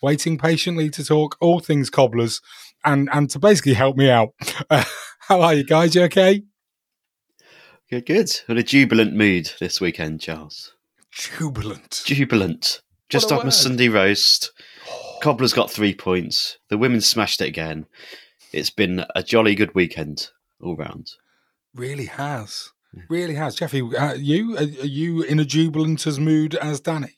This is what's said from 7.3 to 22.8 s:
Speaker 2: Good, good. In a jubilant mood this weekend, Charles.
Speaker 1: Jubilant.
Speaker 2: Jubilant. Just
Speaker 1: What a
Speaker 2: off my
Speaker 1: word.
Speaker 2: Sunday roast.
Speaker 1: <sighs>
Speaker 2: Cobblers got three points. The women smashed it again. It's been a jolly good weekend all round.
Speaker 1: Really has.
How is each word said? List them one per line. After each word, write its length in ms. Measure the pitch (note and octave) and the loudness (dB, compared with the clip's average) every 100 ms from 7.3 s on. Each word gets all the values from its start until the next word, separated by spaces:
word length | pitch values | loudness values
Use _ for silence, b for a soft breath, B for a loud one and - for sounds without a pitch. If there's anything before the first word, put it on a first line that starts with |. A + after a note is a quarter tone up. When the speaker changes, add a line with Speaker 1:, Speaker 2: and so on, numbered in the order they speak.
| _ b b b b _ | _ b b b b _
Speaker 2:
Good, 200 | B2 A#2+ | -10 0
good. 240 | F#3+ F#3+ - - | 0 2 -4 -2
In 100 | A#2 | -2
a 60 | |
jubilant 500 | A#2 C#3 B2+ A2+ G#2+ G#2+ | 4 4 6 4 4 4
mood 360 | G#2 F2+ D#2 - | 2 2 -2 -10
this 200 | F2 - | -8 -4
weekend, 420 | F2+ E2 D#2+ D#2 | -4 -4 -8 -8
Charles. 520 | - D#2 D2+ - - _ _ _ _ | -10 -12 -12 -20 -20 _ _ _ _
Speaker 1:
Jubilant. 920 | - - - D#3+ B2+ G#2+ - _ - | -14 -12 -8 -8 -8 -10 -12 _ -8
Speaker 2:
Jubilant. 760 | - C#3+ C#3 A2+ F#2+ D#2+ - - _ _ _ | -4 0 2 2 0 -2 -6 -6 _ _ _
Just 160 | C3 C#3+ | -2 0
Speaker 1:
What 60 | |
a 40 | D3 | 0
Speaker 2:
off 60 | |
my 40 | C3+ | 2
Speaker 1:
word. 60 | |
Speaker 2:
Sunday 360 | - C3 B2 B2 | 2 2 2 2
roast. 640 | G#2+ F#2+ G2+ - - - B B B B | 4 4 4 2 2 0 B B B B
Speaker 1:
<sighs> 340 | B B - | B B -2
Speaker 2:
Cobblers 320 | D3 B2 B2+ | 0 2 0
got 160 | - - | 0 -2
three 240 | - G#2 | 0 -2
points. 640 | F2+ - F#2 E2+ - - - _ | 0 -2 -2 -2 -4 -6 -10 _
The 100 | G#2 | -2
women 200 | B2+ A#2+ | 0 2
smashed 400 | - A2+ G2+ - | 2 0 -2 -2
it 60 | D#2+ | -4
again. 380 | D#2+ D#2+ D#2 D2+ B B B B B B | -6 -8 -8 -12 B B B B B B
It's 180 | D2+ - | -6 -6
been 340 | - G2 F2+ - - | -2 -2 -2 -4 -6
a 60 | |
jolly 320 | - A#2 A2 | 0 2 4
good 220 | G2+ G#2 F#2+ | 2 0 0
weekend 560 | F2 - D2+ D2 - _ _ _ | -2 -2 -10 -10 -14 _ _ _
all 160 | F2+ D#2+ | -12 -10
round. 360 | D2+ - - - _ _ _ _ _ B2+ | -12 -14 -20 -20 _ _ _ _ _ -14
Speaker 1:
Really 300 | B2 C#3+ A#2+ | -12 -10 -12
has. 640 | - C#3+ C3+ G#2 - - _ | -10 -8 -8 -12 -16 -16 _